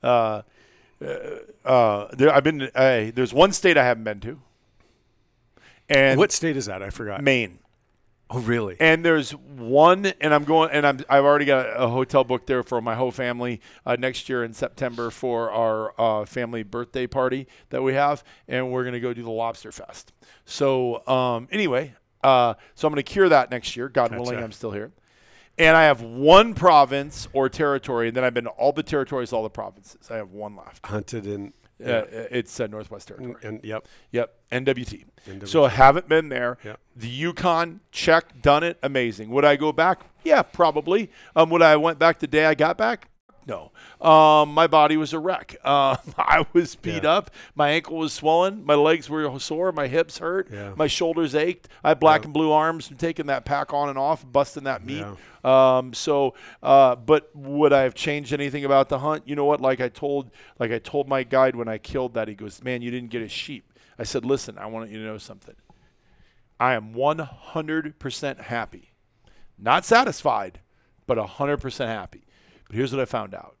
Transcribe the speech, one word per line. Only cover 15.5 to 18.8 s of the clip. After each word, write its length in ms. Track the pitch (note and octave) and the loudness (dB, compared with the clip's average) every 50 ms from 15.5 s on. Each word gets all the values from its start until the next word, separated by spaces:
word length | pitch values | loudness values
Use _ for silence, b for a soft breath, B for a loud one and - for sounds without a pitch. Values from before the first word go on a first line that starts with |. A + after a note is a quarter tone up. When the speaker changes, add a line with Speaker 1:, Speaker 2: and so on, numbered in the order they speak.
Speaker 1:
our, 440 | G#2 A2+ A#2 A2+ A2 A2 A2 G#2 - - | -2 -2 -2 0 -2 -4 -6 -8 -4 -2
uh, 260 | A2+ A2+ G#2+ G#2+ G#2 | 0 0 0 -2 -6
family 360 | - - B2+ B2 A#2 A#2+ A#2 | -8 -8 -10 -8 -8 -8 -10
birthday 460 | G#2+ G2 G2 A#2+ A#2+ _ - C3 B2+ A#2+ | -12 -10 -10 -10 -10 _ -8 -8 -8 -6
party 400 | - C3+ B2+ B2+ C3 C3 C3+ b b b b b | -4 -2 -2 -2 -2 -6 -8 b b b b b
that 120 | - C3 | -8 -4
we 120 | C3 C3+ C3 | -4 -2 0
have, 280 | C#3 C#3+ C#3+ D3 C#3+ b b b b b | 0 0 0 -2 -4 b b b b b
and 240 | - - B2+ B2+ B2+ | -8 -6 -6 -6 -4
we're 140 | B2+ B2+ | -4 -6